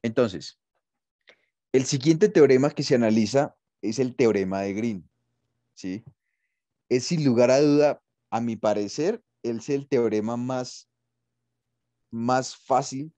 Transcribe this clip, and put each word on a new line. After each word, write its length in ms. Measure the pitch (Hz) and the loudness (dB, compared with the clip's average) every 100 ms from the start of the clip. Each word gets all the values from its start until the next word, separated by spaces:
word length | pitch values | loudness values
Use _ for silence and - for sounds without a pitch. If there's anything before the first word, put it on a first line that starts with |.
Entonces, 580 | 120 113 117 90 - _ _ _ _ _ _ _ _ _ _ _ _ | -2 0 0 -2 -14 _ _ _ _ _ _ _ _ _ _ _ _
el 120 | 131 131 | -2 0
siguiente 440 | 143 139 160 208 | -2 0 2 4
teorema 400 | 190 139 131 147 | 6 6 6 2
que 140 | - | -2
se 120 | 143 127 | 0 2
analiza 600 | 113 110 104 135 147 _ _ _ | 4 2 2 0 -2 _ _ _
es 180 | 101 117 | -8 -4
el 160 | 127 120 | -4 2
teorema 460 | 117 101 95 95 | 2 2 -2 -4
de 120 | 98 | -4
Green, 360 | 98 117 101 80 _ _ _ _ _ _ - | -4 -6 -6 -14 _ _ _ _ _ _ -14
¿sí? 300 | 92 98 - _ _ _ _ _ _ _ _ | -10 -10 -14 _ _ _ _ _ _ _ _
Es 160 | 127 - | -2 0
sin 200 | 170 143 | 0 2
lugar 260 | 117 123 | 4 4
a 80 | 135 | 4
duda, 420 | 151 147 147 123 _ _ _ | 4 4 2 0 _ _ _
a 80 | 113 | -6
mi 160 | 117 110 | -4 -2
parecer, 640 | 110 104 101 - 160 226 _ _ | -2 -2 -4 -4 -4 -4 _ _
es 240 | 117 117 127 | -8 -8 -4
el 180 | 139 139 | -6 -2
teorema 480 | 135 117 107 107 120 | 0 0 0 -4 -6
más, 520 | 123 127 127 - _ _ _ _ _ _ _ _ _ _ _ _ _ | -6 -6 -8 -14 _ _ _ _ _ _ _ _ _ _ _ _ _
más 440 | 117 117 131 127 - | -6 -2 -2 -2 -14
fácil 580 | _ 127 139 135 156 | _ -2 -2 -10 -14